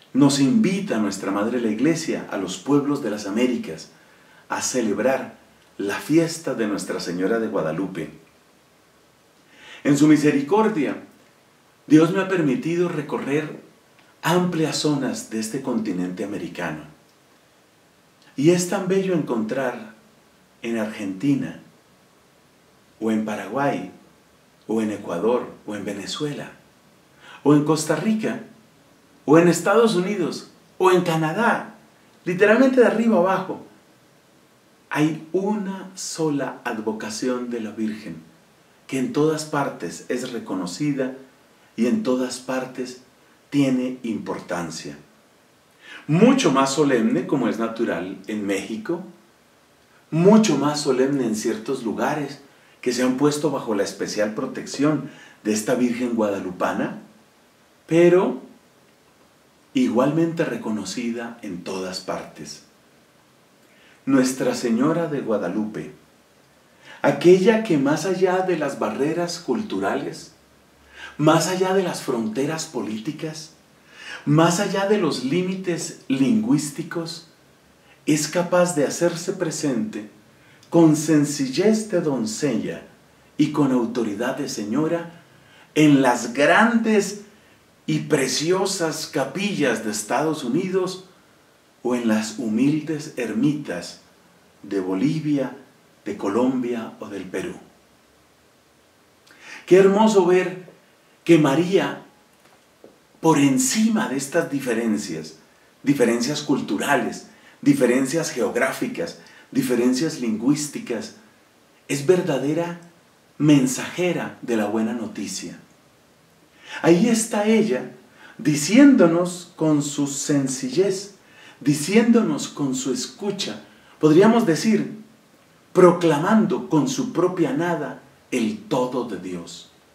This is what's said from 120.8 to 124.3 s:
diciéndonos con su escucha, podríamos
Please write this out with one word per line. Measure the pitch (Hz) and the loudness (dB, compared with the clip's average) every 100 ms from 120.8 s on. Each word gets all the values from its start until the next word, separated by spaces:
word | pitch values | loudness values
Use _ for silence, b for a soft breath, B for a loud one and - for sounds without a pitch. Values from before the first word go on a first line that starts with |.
| 196 185 - - B B B B | 0 -2 -8 -20 B B B B
diciéndonos | 131 143 - 220 240 226 175 139 - | 0 0 4 4 6 4 4 -2 -6
con | - 135 127 | -4 -4 -2
su | 139 | -4
escucha, | 113 - - 202 - - 107 - B B B | -4 -6 -8 -8 -6 -8 -10 -18 B B B
podríamos | 156 151 220 | 4 8 6